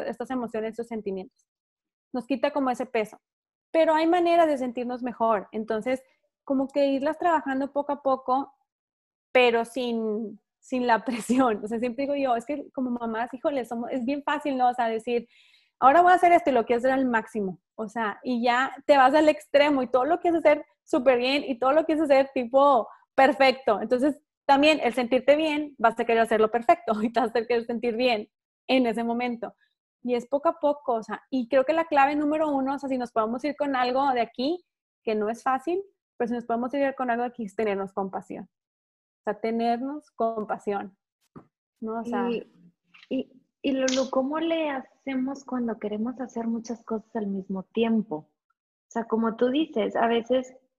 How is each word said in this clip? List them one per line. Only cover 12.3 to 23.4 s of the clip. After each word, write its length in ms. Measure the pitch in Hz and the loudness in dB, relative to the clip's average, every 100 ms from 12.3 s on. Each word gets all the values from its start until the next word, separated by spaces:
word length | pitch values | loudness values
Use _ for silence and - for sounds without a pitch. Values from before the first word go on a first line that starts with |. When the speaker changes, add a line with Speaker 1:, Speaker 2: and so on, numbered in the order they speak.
| 233 | -2
Speaker 1:
es 80 | 233 | -2
que 240 | 285 - | -8 -8
como 180 | 277 254 | -6 -4
mamás, 420 | 240 226 220 240 | -4 -4 -4 -6
híjole, 320 | 262 320 277 | -4 -2 -2
somos, 260 | 233 233 240 | -4 -8 -6
es 140 | 262 | -4
bien 180 | 233 285 | -4 -4
fácil, 340 | 294 294 302 262 | -4 -4 -2 0
¿no? 120 | 247 | 0
O 60 | |
sea, 140 | 247 226 | 0 -2
decir, 380 | 220 240 240 233 _ _ _ _ _ | -4 -4 -4 -6 _ _ _ _ _
"Ahora 220 | 254 330 | 6 8
voy 100 | 359 | 8
a 40 | 359 | 6
hacer 160 | 349 | 6
esto", 180 | 339 311 | 6 4
y 20 | |
lo 120 | 240 214 | 2 2
quieres 180 | 233 | 0
hacer 100 | 262 269 | 2 0
al 80 | 254 | 0
máximo. 520 | 226 214 220 190 165 _ - | 0 -2 -6 -6 -8 _ -12
O 120 | 220 | -8
sea, 320 | 233 214 - | -4 -6 -6
y 200 | 254 240 | -4 0
ya 300 | 240 240 269 - - | 0 0 0 -2 4
te 100 | 285 | 6
vas 160 | 262 | 8
al 140 | 302 302 | 6 4
extremo 540 | 302 - 285 294 269 | 2 2 4 4 2
y 40 | 247 | 0
todo 160 | 254 | 0
lo 160 | 277 349 | 2 0
quieres 200 | 349 330 | 2 4
hacer 240 | 294 302 - _ | 4 4 0 _
súper 340 | - 311 254 240 | -2 2 4 4
bien 260 | 247 285 269 | 2 -2 -2
y 120 | 233 | -2
todo 140 | 262 | 2
lo 120 | 302 320 | 2 2
quieres 180 | 302 | 0
hacer 260 | 294 269 269 | 4 4 4
tipo 540 | 262 240 269 285 240 196 - _ - | -2 0 4 6 4 0 -10 _ 4
perfecto. 640 | 269 277 | 4 6